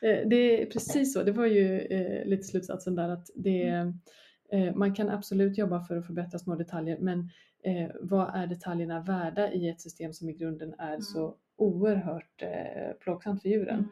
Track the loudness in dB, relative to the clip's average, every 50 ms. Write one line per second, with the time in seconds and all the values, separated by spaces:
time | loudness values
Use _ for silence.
0 | 2 4 4 4 4 6 6 6 8 8 6 4 4 0 -2 -6 -4 0 0 2
1 | 2 2 2 2 2 2 2 4 4 6 6 6 6 6 4 0 -2 0 0 0
2 | 0 0 -2 -4 0 0 0 0 0 -2 -4 -4 -2 -2 -6 -6 -4 -2 -2 0
3 | 0 -2 -2 -6 -8 -12 -10 -4 0 0 2 2 2 2 0 0 0 -2 -4 -6
4 | -12 -20 -20 -20 -20 -20 _ _ _ -2 0 2 2 2 2 2 2 2 2 0
5 | -2 -2 -2 -4 -4 -2 2 2 4 2 2 2 0 0 0 -2 -2 -4 -4 -4
6 | -4 -4 -6 -6 -6 -6 -6 -8 -4 -4 -4 -4 -4 -4 -4 -4 -2 -2 -2 -2
7 | 0 0 0 0 -4 -6 -8 -16 -20 _ _ _ -4 -2 -2 -2 -2 -4 -6 -8
8 | -4 0 2 2 2 2 0 -4 -4 -4 -4 -6 -6 -4 -2 -2 -2 -2 -4 -6
9 | -4 -2 -2 -2 -2 -2 0 0 0 0 0 0 -2 -2 -4 -4 -10 -18 -12 -10
10 | -8 -8 -8 -8 -8 -8 -6 -4 -6 -6 -6 -6 -8 -10 -10 -8 -8 -6 -6 -6
11 | -6 -6 -4 -4 -4 -4 -6 _ _ _ _ 2 2 2 4 4 4 4 4 2
12 | 0 -2 -6 -6 -8 _ _ -10 -8 -6 -6 -6 -6 -6 -6 -6 -6 -6 -6 -8
13 | -4 -4 -4 -4 -2 -4 -4 -2 0 2 2 2 2 0 0 0 -2 -2